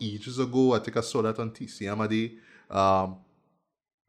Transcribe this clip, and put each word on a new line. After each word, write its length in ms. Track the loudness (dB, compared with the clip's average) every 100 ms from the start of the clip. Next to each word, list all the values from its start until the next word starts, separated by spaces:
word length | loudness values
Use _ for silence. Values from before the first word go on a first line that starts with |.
ages 380 | -8 -8 -10 -4
ago. 340 | 0 4 4
I 60 | 4
think 180 | 0 -4
I 40 |
saw 200 | -2 0
that 160 | 0 -2
on 140 | -6
T 160 | -8 -14
C 180 | -10 -6
M 160 | -2
a 60 | 0
day. 240 | 0 -2 -8 _ -20 _
Um, 460 | 2 4 4 2 -6 _ _ _ _ _ _ _ _